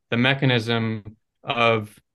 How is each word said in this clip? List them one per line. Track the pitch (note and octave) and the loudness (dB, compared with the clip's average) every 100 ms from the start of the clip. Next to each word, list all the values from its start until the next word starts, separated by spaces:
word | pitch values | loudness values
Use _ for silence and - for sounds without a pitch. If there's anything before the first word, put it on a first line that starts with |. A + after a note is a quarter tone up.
| - | -6
the | A#2+ | 0
mechanism | B2+ C#3 C#3 B2 A2 A#2 A2+ A2 G2+ A2 _ _ | 0 2 2 2 0 -2 -2 -6 -10 -20 _ _
of | G#2+ B2+ A#2 A2+ G2+ - _ | -6 0 2 2 -2 -16 _